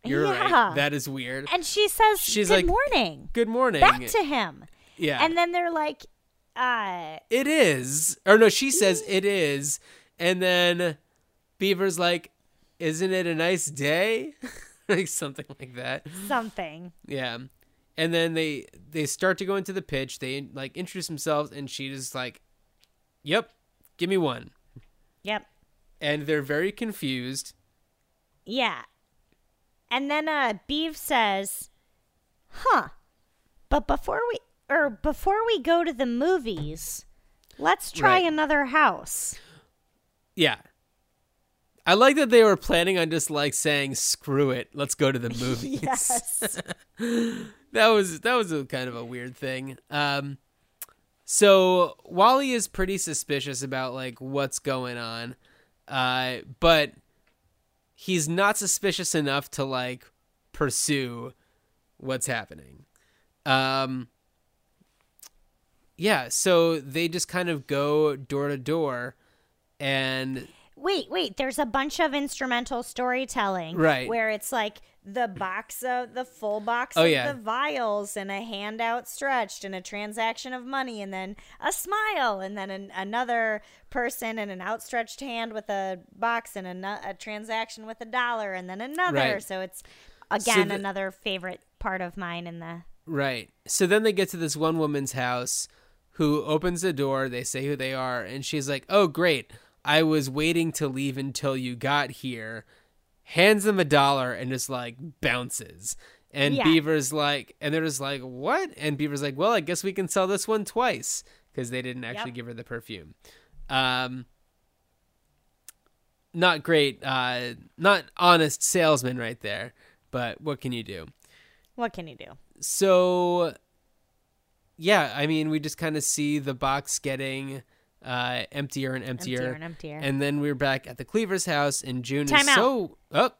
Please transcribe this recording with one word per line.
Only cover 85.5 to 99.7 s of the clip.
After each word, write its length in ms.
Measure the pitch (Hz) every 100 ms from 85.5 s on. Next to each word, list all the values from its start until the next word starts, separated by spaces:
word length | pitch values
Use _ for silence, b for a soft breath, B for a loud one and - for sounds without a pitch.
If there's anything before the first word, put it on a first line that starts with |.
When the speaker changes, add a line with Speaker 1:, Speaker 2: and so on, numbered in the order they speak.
Speaker 2:
with 160 | 214 208
a 320 | 196 190 185 - -
box 400 | 226 233 - 202
and 100 | 185
a, 340 | 185 190 208
a 80 | -
transaction 680 | 185 220 214 220 220 226 - 220
with 140 | 226
a 60 | 226
dollar 480 | 247 240 233 202
and 140 | 185 180
then 100 | 190
another. 380 | 247 311 359 277
Speaker 1:
Right. 240 | 262 208
Speaker 2:
So 180 | - 190
it's, 220 | 185 -
Speaker 1:
So 540 | - - - - - 226
Speaker 2:
again, 320 | 226 220 202
Speaker 1:
the 80 | 202
Speaker 2:
another 340 | 196 196 190
favorite 500 | - 214 190 185 180 _ _
part 220 | 208 185
of 160 | 175 196
mine 300 | 175 170 170
in 120 | 170
the 220 | 165 170 - -
Speaker 1:
Right. 460 | - 147 139 120 98 _ -
So 200 | - 180
then 160 | 214
they 100 | 220
get 160 | 196 180
to 60 | 175
this 180 | 160 147
one 220 | 160 165
woman's 340 | 151 143 135
house 560 | 131 123 123 123 - - b b b _
who 300 | - 151 147
opens 360 | 143 156 180 175
the 120 | 185
door. 340 | 139 139 135 135
They 160 | 123
say 220 | 120 131 139
who 100 | 139
they 160 | 131
are. 280 | 131 131 123
And 220 | 98 135
she's 240 | 135 151 135
like, 160 | 139 -
"Oh, 180 | 196 185
great. 440 | 151 175 139 - b b